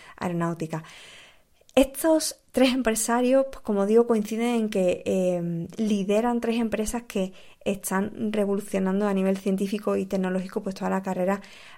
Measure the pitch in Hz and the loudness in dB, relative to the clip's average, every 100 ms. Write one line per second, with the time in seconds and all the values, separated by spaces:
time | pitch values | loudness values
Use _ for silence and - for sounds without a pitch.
0 | - - 180 175 170 165 160 160 160 - | -20 -8 -4 -2 -2 -4 -6 -8 -10 -20
1 | - - - _ _ _ _ - 277 269 | -20 -20 -20 _ _ _ _ 2 2 2
2 | 330 320 311 - _ - 262 262 226 220 | 2 4 2 -8 _ 2 2 4 0 0
3 | - 233 247 269 269 - - 202 196 226 | 0 2 4 4 2 -4 -2 0 4 4
4 | 233 226 214 220 240 233 214 208 180 180 | 6 2 0 -2 0 0 0 2 2 0
5 | - 196 180 175 170 170 180 - 220 208 | 0 0 2 0 -2 -4 -6 -4 0 0
6 | 196 208 240 240 233 226 226 208 214 240 | 2 2 2 0 0 0 0 -2 -2 -6
7 | 233 202 190 - - - - 196 - 190 | -4 -4 -4 -6 -20 -6 -4 -4 -2 -2
8 | 214 - 220 214 202 196 202 196 190 190 | -2 -4 -4 0 0 -2 -2 -2 0 2
9 | 208 190 190 190 202 190 196 208 208 196 | 2 2 2 0 0 0 -2 -2 -2 -2
10 | 190 190 185 185 185 214 202 190 185 190 | -2 -2 0 -2 -4 -6 -6 -6 -2 -2
11 | 196 185 180 196 - - - | -2 -2 0 -2 -6 -20 -20